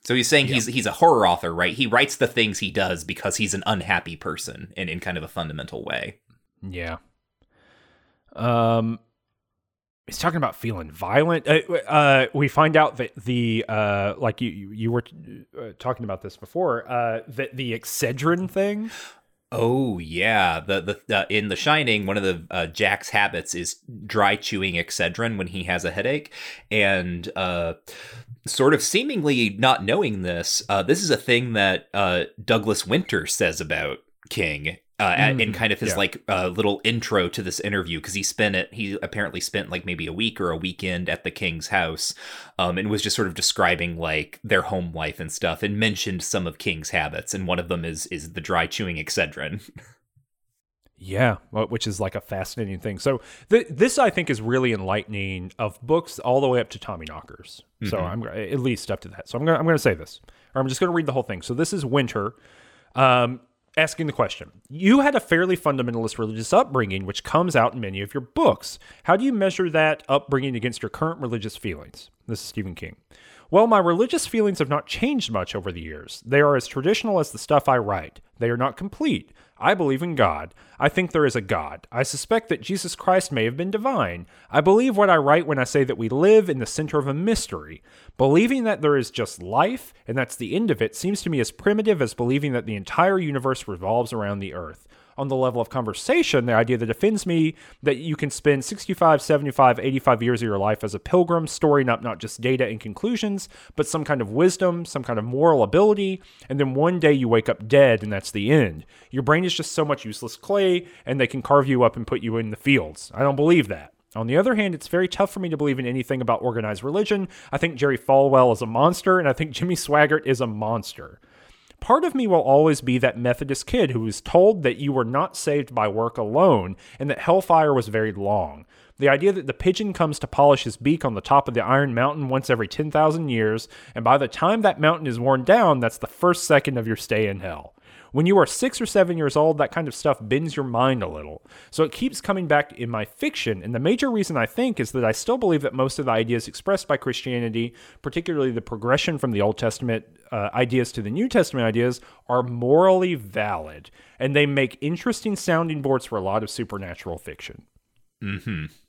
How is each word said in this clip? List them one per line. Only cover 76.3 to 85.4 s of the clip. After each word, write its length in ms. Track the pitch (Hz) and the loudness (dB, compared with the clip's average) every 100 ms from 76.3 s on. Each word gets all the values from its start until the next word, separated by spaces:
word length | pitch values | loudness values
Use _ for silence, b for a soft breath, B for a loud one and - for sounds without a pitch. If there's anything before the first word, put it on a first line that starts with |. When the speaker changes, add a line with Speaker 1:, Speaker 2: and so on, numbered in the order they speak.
| 139 | 4
Speaker 2:
are 160 | 147 139 | 6 4
as 100 | - | 0
traditional 540 | - 143 220 226 190 | -4 0 0 0 0
as 120 | 151 | -2
the 60 | - | -6
stuff 300 | - 147 - | 2 2 4
I 100 | 127 | 0
write. 440 | 104 98 78 - _ _ | 2 -4 -6 -18 _ _
They 100 | 117 | -2
are 80 | 120 | 0
not 200 | 131 - | -2 -2
complete. 540 | 196 - 302 175 - b b b | -12 -4 -2 -2 -4 b b b
I 160 | 143 196 | 2 2
believe 260 | 156 135 | 2 0
in 140 | 175 151 | -2 2
God. 400 | 104 76 80 _ b b | 2 2 -8 _ b b
I 100 | 143 | 2
think 220 | - 180 | 2 0
there 140 | 165 143 | 2 2
is 100 | 123 | 2
a 60 | |
God. 460 | 95 95 73 - - | -2 -4 -4 -12 -10
I 100 | 117 | -4
suspect 480 | 131 139 - 220 220 | -2 -4 -2 -2 0
that 120 | 170 | -4
Jesus 340 | - 190 165 - | -2 -6 -6 -6
Christ 360 | - 185 185 | 2 2 2
may 140 | 135 113 | 0 0
have 100 | 131 | -2
been 140 | 180 | -4
divine. 560 | 208 240 247 104 87 87 b b | -2 -2 -2 -2 -4 -14 b b
I 100 | 127 | 0
believe 380 | 156 202 262 202 | 4 6 4 4
what 140 | 202 | 4
I 60 | 170 | 6
write 280 | 139 156 | 6 4